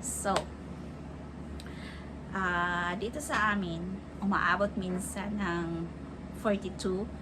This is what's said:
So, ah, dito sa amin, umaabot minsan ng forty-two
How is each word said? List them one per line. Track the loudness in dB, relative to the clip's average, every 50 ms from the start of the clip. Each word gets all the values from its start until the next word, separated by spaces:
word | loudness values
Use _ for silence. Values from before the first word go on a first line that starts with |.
| -4
So, | -4 -4 -2 2 4 4 4 2 0 -8 -10 -10 -10 -8 -8 -8 -10 -10 -10 -10 -10 -10 -10 -10 -10 -10 -10 -8 -8 -8 -8 -8 -8 -8 -8 -8 -8 -8 -10 -10 -10 -10 -10 -8 -4 -2
ah, | 0 2 2 4 4 4 4 4 2 2 0 0 0
dito | -2 -2 -2 -4 -2
sa | 2 2 4 6 6 4
amin, | 4 2 0 0 -2 -2 -4 -4 -6 -6 -8 -8 -2
umaabot | 2 4 4 6 6 6 6 6 6 4 2
minsan | 0 0 0 0 0 -2 -2 -4 -4 -2 -2 0 0
ng | 2 2 2 2 0 0 0 -2 -2 -4 -6 -8 -10 -10 -10 -10 -8 -8 -8 0 2
forty-two | 4 4 4 2 -4 -4 -2 0 2 2 2 0 -2 -4 -8